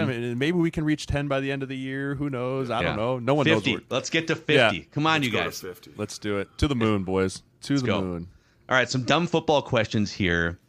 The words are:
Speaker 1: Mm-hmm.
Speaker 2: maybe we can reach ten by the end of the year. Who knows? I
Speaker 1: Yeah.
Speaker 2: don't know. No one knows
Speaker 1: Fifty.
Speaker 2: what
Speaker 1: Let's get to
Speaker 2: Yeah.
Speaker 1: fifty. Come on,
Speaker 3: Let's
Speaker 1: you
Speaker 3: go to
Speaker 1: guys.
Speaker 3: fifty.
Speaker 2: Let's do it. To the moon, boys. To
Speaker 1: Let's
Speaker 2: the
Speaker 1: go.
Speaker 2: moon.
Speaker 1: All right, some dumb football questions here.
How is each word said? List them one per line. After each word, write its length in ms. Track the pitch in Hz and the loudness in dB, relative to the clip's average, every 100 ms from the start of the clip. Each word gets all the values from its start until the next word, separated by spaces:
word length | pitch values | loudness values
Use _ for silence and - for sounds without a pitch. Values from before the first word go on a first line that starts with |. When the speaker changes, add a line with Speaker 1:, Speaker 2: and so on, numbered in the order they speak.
| - | 0
Speaker 1:
Mm-hmm. 320 | 120 120 120 | -2 -4 -2
Speaker 2:
maybe 200 | 143 175 | 0 2
we 120 | 165 | 0
can 140 | 165 151 | 0 0
reach 220 | 151 - | -2 -2
ten 200 | 143 143 | -2 -2
by 120 | 135 | -2
the 120 | 139 | -2
end 120 | 139 | -4
of 60 | 131 | -6
the 60 | 135 | -6
year. 360 | 131 135 139 139 | -6 -4 -4 -4
Who 140 | 143 | -4
knows? 400 | 127 123 135 127 | -4 -4 -2 -2
I 120 | 117 | 0
Speaker 1:
Yeah. 60 | 85 | 0
Speaker 2:
don't 60 | 80 | 0
know. 200 | 117 127 | 0 0
No 140 | 117 | 2
one 140 | 147 135 | 4 4
knows 80 | - | 4
Speaker 1:
Fifty. 160 | - 98 | 2 -2
Speaker 2:
what 80 | - | -2
Speaker 1:
Let's 200 | 123 - | -4 -2
get 160 | 160 165 | -2 0
to 60 | 160 - | -2 2
Speaker 2:
Yeah. 220 | 151 117 | 6 6
Speaker 1:
fifty. 180 | 90 - | 2 -4
Come 160 | - 156 | -2 2
on, 60 | 160 | 2
Speaker 3:
Let's 100 | 131 | 2
Speaker 1:
you 60 | |
Speaker 3:
go 60 | 104 | 0
to 40 | 85 | -2
Speaker 1:
guys. 160 | - | -6
Speaker 3:
fifty. 300 | 95 87 - 73 | -12 -14 -14 -8
Speaker 2:
Let's 200 | 104 - | -8 -6
do 180 | 107 101 | -4 -2
it. 100 | 98 - | -4 -2
To 80 | 151 | 0
the 80 | 127 | 2
moon, 280 | 110 104 | 2 2
boys. 380 | 92 95 95 - - _ | 0 0 0 -2 -16 _
To 100 | - | -2
Speaker 1:
Let's 80 | 139 | 0
Speaker 2:
the 60 | 123 | 2
Speaker 1:
go. 140 | 92 | 0
Speaker 2:
moon. 260 | 92 87 85 - _ _ - | -2 -6 -10 -16 _ _ 0
Speaker 1:
All 60 | 127 | 2
right, 140 | 120 | 2
some 140 | 131 | 0
dumb 220 | 120 143 170 | 2 2 2
football 340 | 160 160 147 | 0 2 2
questions 480 | - 120 107 113 101 | 2 0 0 0 -2
here. 480 | - 92 85 85 85 | 0 0 2 0 -4